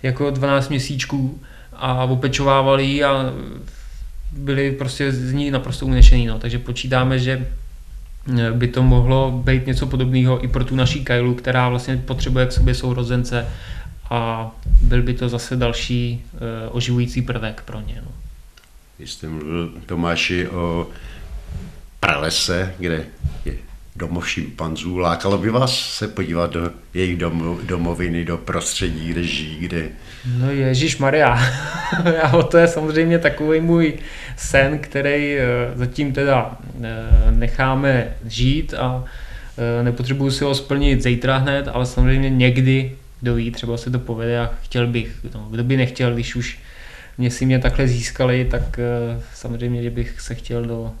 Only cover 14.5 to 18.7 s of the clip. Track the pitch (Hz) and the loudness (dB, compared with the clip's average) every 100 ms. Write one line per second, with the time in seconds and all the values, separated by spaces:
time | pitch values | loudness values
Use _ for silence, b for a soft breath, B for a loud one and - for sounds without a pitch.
14.5 | - - - 123 123 120 123 123 117 - | -8 6 8 8 6 4 0 -2 -2 -4
15.5 | 127 120 113 - 123 120 117 - 156 117 | 0 0 0 -2 -2 -2 -4 -8 -10 -8
16.5 | 113 113 120 120 123 120 - 120 117 110 | -8 -6 -4 0 0 0 -2 -2 -4 -4
17.5 | 104 - 110 101 - - - - - - | -8 -12 -10 -8 -8 -10 -14 -16 -18 -20
18.5 | - - | -20 -20